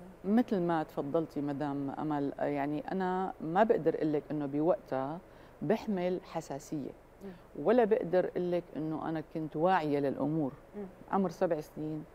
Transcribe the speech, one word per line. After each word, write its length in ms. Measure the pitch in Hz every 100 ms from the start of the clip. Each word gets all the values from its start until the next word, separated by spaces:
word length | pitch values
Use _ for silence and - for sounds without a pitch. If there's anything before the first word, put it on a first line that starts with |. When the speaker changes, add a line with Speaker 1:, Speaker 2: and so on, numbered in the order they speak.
| 180 - 185
Speaker 1:
مثل 340 | 220 247 202
ما 220 | 175 165
تفضلتي 580 | 156 - 143 165 156 147
مدام 480 | 143 139 147 143 139
أمل، 440 | - 156 147 139 -
آه، 40 |
يعني 480 | 143 143 143 147 -
أنا 420 | 190 185 185 190 -
ما 220 | 160 175
بقدر 320 | 220 180 156 156
أقول 180 | 156
لك 100 | 147 -
إنه 140 | 151 143
بوقتها 720 | 143 160 175 - 131 135 170 - - - -
بحمل 580 | 147 220 - 190 180 180
حساسية، 680 | - 165 - 143 - 151 127 - - - 196
Speaker 2:
مم. 380 | 180 - -
Speaker 1:
ولا 200 | 151 247
بقدر 420 | 220 214 170 180 -
أقول 260 | - 180
لك 120 | 175 170 -
إنه 340 | 156 156 -
أنا 140 | 160 151
كنت 220 | 165 156 151
واعية 440 | 175 185 156 143
للأمور. 520 | 143 - 143 160 139 127 - 202
Speaker 2:
مم. 100 | 190 - -
Speaker 1:
عمر 180 | 190 190
سبع 320 | 170 185 156
سنين، 420 | 151 - 156 156 160